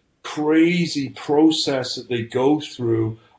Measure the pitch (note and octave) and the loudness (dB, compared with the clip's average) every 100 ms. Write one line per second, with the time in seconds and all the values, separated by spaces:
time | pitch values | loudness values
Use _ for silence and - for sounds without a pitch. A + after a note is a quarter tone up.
0 | _ _ - - D3+ D#3+ E3+ F3 E3 D3 | _ _ -12 -4 0 4 4 2 -2 -4
1 | C3 - - D3 D#3+ D#3 - C3+ B2 - | -8 -8 -2 4 4 4 0 -2 -4 -8
2 | B2 A#2+ A2+ B2 C3+ D3+ - - A#2 A2+ | -6 -4 -2 0 2 2 -2 -6 -2 0
3 | A2 A2 _ | -2 -6 _